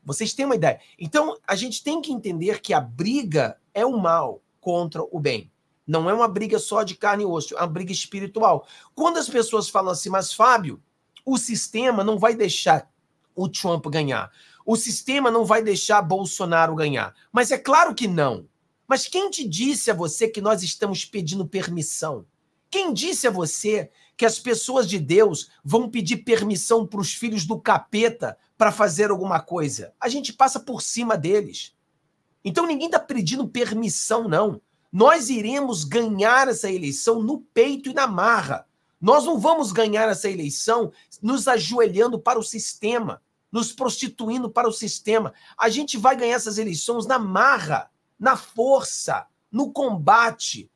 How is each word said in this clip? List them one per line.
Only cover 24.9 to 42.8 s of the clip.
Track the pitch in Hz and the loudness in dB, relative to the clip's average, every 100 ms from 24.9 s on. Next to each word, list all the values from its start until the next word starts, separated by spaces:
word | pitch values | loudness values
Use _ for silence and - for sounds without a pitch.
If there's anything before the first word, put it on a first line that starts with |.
| 190 | -2
Deus | 139 180 214 151 - _ | 2 4 4 2 -10 _
vão | 139 214 240 | 0 0 0
pedir | 233 165 254 | -4 -4 -4
permissão | - 226 208 190 - 226 220 | 0 0 0 -4 2 2 2
pros | 202 185 | -4 -6
filhos | - 233 214 160 | -4 -4 -4 -4
do | 220 | -4
capeta | - 196 - 214 226 233 123 - _ _ | 0 0 0 0 0 0 -10 -10 _ _
pra | 214 | 2
fazer | - 214 160 208 | 4 0 2 0
alguma | 196 190 165 | 0 0 -2
coisa? | - 175 147 113 87 _ | -2 -4 -4 -6 -14 _
A | 247 | -4
gente | 269 - | -4 -6
passa | - - 247 | 2 2 2
por | - 240 | -8 -8
cima | - - 233 196 | -6 -4 -2 0
deles. | 156 208 202 90 - _ _ _ _ _ _ _ | 2 0 0 -10 -16 _ _ _ _ _ _ _
Então | 196 175 339 | -4 -2 0
ninguém | 294 330 | -2 0
tá | - | -2
pedindo | - 262 165 262 247 | -2 -4 -2 -4 -4
permissão, | 240 233 220 226 - - 226 226 | -2 -2 -2 -4 -4 -2 -2 2
não. | 160 214 160 _ _ _ | 2 0 -2 _ _ _
Nós | 180 247 330 233 | 6 6 6 2
iremos | 247 214 277 269 196 | -2 -2 -2 -2 -4
ganhar | 147 220 226 202 208 247 262 | -2 0 0 2 4 6 4
essa | 226 196 | 0 -4
eleição | 185 147 139 - 226 | -4 -4 -2 0 0
no | 220 302 - | 0 -4 -2
peito | - 262 277 269 | 2 2 2 -4
e | |
na | 285 262 | -2 0
marra. | 180 208 226 147 123 - _ _ _ | 2 2 2 0 -8 -10 _ _ _
Nós | 175 285 277 | 6 6 6
não | 302 | 0
vamos | 247 330 247 | 4 2 2
ganhar | 180 220 208 220 | 0 0 2 0
essa | 196 208 | 0 -4
eleição | 185 147 - - 240 196 _ _ - | -4 -6 -4 0 0 0 _ _ -8
nos | 214 262 214 | -2 0 2
ajoelhando | 240 160 240 220 180 240 233 | 0 0 2 2 4 2 2
para | - 233 | 0 0
o | |
sistema, | 220 226 - - | -2 -8 -10 -6